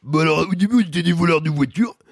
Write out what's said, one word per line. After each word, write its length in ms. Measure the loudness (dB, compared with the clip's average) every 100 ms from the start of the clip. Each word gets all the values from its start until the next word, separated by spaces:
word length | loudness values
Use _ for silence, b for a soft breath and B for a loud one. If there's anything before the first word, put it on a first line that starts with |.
Bah 180 | -4 -2
alors, 260 | 0 0 0
au 60 | 0
début, 200 | 2 2
on 40 |
était 220 | 0 -2
des 100 | 0
voleurs 280 | 2 2 0
de 80 | 0
voitures, 480 | -2 -2 -2 -4 -4 b